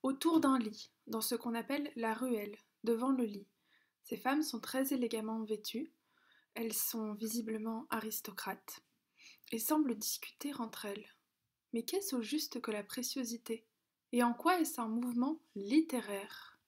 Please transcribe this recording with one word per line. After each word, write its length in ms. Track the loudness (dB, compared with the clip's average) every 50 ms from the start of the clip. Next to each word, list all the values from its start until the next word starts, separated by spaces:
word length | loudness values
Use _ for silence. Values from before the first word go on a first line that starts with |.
| 2
autour 360 | 2 0 4 2 6 6 6
d'un 200 | 8 8 6 6
lit, 320 | 4 0 -4 -10 -14 -16 _ _ _ -4
dans 140 | -4 -2
ce 140 | 0 0 -2
qu'on 200 | -2 -2 -2 -2
appelle 360 | -2 -2 0 -2 -2 -2 -4 -4
la 180 | -2 -2 0 0
ruelle, 440 | 0 0 0 0 0 -2 -4 -10 -14 _ _ _ _ 2
devant 280 | 2 2 4 4 4
le 120 | 4 4 2
lit. 240 | 0 -2 -6 -12 _ _ _ _ _ _ _ _ _ _ _ _
Ces 140 | -8 -6 -2
femmes 260 | 2 2 4 4 2
sont 160 | 0 -2 -6
très 340 | -6 -2 0 0 2 2 2
élégamment 500 | 2 2 0 0 -2 -2 -2 -4 -4 -2
vêtues, 500 | -2 -4 -4 -4 -6 -4 -4 -6 -6 _ _ _ _ _ _ _ _ _ _ _ _ _
elles 200 | -4 -4 -2 0
sont 400 | 0 -2 0 0 -2 -2 -2 -2
visiblement 760 | -2 -2 -2 -2 -2 -2 -2 -2 -2 -2 -2 -2 -4 -4 -2
aristocrates, 920 | -4 -2 -2 -2 -6 -6 -8 -8 -10 -8 -6 -6 -6 -6 _ -16 -18 -18 _ _ _ _ _ _ _ _ -20 -20 -20 _ _ -6
et 80 | -4 -2
semblent 380 | 2 2 4 4 4 4 2 0
discuter 560 | -2 -4 -4 -4 -6 -12 -14 _ -8 -8 -4
entre 300 | -4 -6 -6 -6 -8 -8
elles. 220 | -8 -8 -8 -10 -16 -20 _ _ _ _ _ _ _ _ _ _ _
Mais 120 | -4 -2 -2
qu'est-ce 320 | 0 -2 0 0 0 -2
au 60 | -2
juste 380 | 0 0 0 -2 -2 -2 -6 -6
que 120 | -4 -2
la 120 | -2 -2 -4
préciosité ? 840 | -6 -6 -6 -4 -4 -2 -2 -2 -2 -4 -6 _ -6 -6 -6 _ _ _ _ _ _ _ _ _ _
Et 100 | 4 4 4
en 100 | 4 2
quoi 260 | 2 4 4 6 6
est-ce 220 | 4 0 0 -4
un 80 | -4 -2
mouvement 500 | 0 0 0 0 0 2 2 2 0 -4 _ _ _
littéraire ? 1040 | -8 -2 4 6 6 6 6 0 -2 -2 -2 -4 -6 -6 -8 -14 -16 -16 -18 -20 _ _